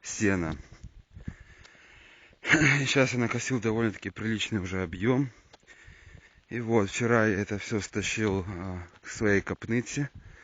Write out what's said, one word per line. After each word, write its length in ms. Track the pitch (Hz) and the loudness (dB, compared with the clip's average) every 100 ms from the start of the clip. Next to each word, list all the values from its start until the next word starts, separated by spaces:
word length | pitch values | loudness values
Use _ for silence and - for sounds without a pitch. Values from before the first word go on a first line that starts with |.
сено. 540 | - - 104 95 80 73 - - - - - - - - - - - - - - - - - _ | -12 0 2 2 0 -4 -10 -20 -20 -20 -20 -14 -14 -14 -20 -20 -20 -20 -20 -20 -20 -20 -20 _
<clears throat> 380 | - 160 151 143 | 2 4 6 4
И 40 | 135 | 4
щас 260 | 135 127 | 4 4
я 60 | 123 | 2
накосил 420 | 117 117 - 127 | 0 -2 -2 0
довольно-таки 500 | 110 110 113 95 98 | 0 2 0 -2 -8
приличный 500 | - 107 110 - 110 | -6 -4 -2 -2 -2
уже 220 | 90 92 | -2 -4
объем. 480 | 92 90 110 131 135 - _ - _ - - - - - - _ _ | -4 -2 2 2 0 -6 _ -20 _ -20 -20 -20 -20 -20 -20 _ _
И 120 | 117 | -8
вот, 300 | 113 113 98 | 2 2 2
вчера 360 | - 117 117 110 | 0 2 4 4
я 120 | 95 | 2
это 180 | 104 101 | -2 -6
все 220 | - 110 | -4 -4
стащил, 640 | - 104 95 - 110 98 92 | -4 -4 -4 -2 0 0 -4
а, 340 | 90 95 90 87 - | -8 -8 -8 -12 -18
к 60 | - | -16
своей 320 | - 107 98 | -2 2 2
копныце. 720 | - 98 98 117 - 139 143 - - - | 2 -6 -2 -2 -2 -4 -6 -8 -20 -20